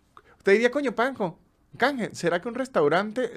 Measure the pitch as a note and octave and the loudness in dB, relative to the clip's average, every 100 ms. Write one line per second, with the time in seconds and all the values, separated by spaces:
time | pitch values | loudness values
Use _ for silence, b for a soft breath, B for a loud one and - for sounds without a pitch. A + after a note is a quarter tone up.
0 | _ _ b b - G3+ A#3+ C4+ C#4 G#3+ | _ _ b b 2 4 4 0 -2 0
1 | B3 B3 F#3+ - _ _ _ - B3+ C#4 | -2 -2 -6 -6 _ _ _ -2 -2 0
2 | G3 - E3+ F3 A#3+ A3+ C4 - D3 E3 | -6 -4 -2 -2 -4 -8 -4 2 2 2
3 | G#3+ G#3+ B3+ | 0 -4 -6